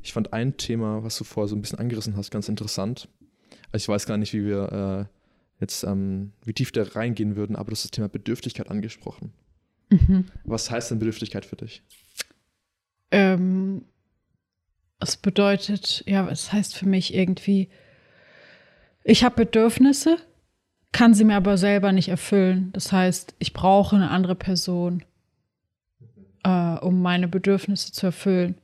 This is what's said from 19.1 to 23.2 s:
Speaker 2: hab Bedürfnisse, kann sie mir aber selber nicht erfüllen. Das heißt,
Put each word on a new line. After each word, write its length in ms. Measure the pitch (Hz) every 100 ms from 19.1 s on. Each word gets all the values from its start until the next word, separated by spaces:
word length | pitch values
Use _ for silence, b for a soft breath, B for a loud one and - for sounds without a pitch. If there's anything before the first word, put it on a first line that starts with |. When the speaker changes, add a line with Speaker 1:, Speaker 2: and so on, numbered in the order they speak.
| -
Speaker 2:
hab 120 | 240 240
Bedürfnisse, 840 | 226 220 226 - 262 277 320 330 - _ _ _ _ _ _
kann 200 | - 233
sie 120 | 214 220
mir 100 | 202
aber 220 | 190 196
selber 340 | 202 202 196
nicht 160 | 190 180
erfüllen. 600 | 185 - 202 185 185 185
Das 180 | 190 -
heißt, 440 | 190 185 175